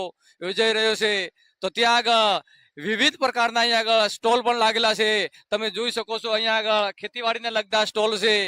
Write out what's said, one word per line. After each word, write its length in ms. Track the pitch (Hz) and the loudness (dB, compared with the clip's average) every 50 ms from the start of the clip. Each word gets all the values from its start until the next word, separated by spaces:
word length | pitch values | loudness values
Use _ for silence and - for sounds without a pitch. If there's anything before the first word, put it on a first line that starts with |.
| 190 175 - _ _ _ _ _ | -4 -8 -10 _ _ _ _ _
યોજાઈ 360 | 170 180 202 175 226 226 220 220 | -8 -4 -2 0 2 2 2 2
રહ્યો 180 | 220 220 220 | 2 0 0
છે, 160 | - 214 208 208 196 180 165 - _ _ _ _ _ - | 0 0 0 0 -2 -4 -6 -10 _ _ _ _ _ -8
તો 40 | 190 | -6
ત્યાં 280 | - 226 233 233 233 240 | -2 0 2 4 4 4
આગળ 580 | 233 226 233 226 220 208 190 160 139 _ _ _ _ _ _ | 4 4 4 4 4 2 2 0 -4 _ _ _ _ _ _
વિવિધ 400 | 147 147 190 220 208 247 302 302 339 | -10 -6 -4 -2 0 0 0 0 0
પ્રકારના 440 | 294 247 247 247 233 233 226 240 233 | -2 -2 0 0 0 0 0 0 0
અહીંયા 220 | 240 233 226 220 | 2 2 0 2
આગળ 280 | 220 226 226 214 202 - | 2 2 2 2 0 -2
સ્ટોલ 260 | - - 226 233 254 233 | -2 0 2 2 2 2
પણ 180 | 233 240 240 220 | 0 0 2 2
લાગેલા 320 | 220 220 226 226 220 214 | 2 2 2 0 0 0
છે. 140 | 180 220 214 214 208 185 147 - - _ _ | 0 0 0 0 0 -2 -4 -8 -14 _ _
તમે 200 | - 208 220 214 | -6 -4 -4 -6
જોઈ 240 | 180 196 233 240 - | -6 -4 -6 -4 -4
શકો 240 | 226 214 208 226 220 | -6 -6 -6 -8 -8
છો, 120 | - 233 220 | -4 -4 -2
અહીંયા 260 | 214 226 226 220 220 | -2 0 0 0 0
આગળ 340 | 214 214 214 214 208 196 190 - | 0 0 0 0 0 -2 -4 -8
ખેતીવાડીને 520 | - 214 - 247 233 226 226 233 233 233 | -12 -12 -10 -6 -4 -4 -4 -4 -6 -4
લગતા 360 | 226 214 214 196 220 214 214 | -4 -4 -4 -2 0 -2 0
સ્ટોલ 260 | - - 220 214 226 220 202 | 0 0 -2 0 0 0 0
છે, 160 | 185 226 214 208 196 | 0 2 2 2 0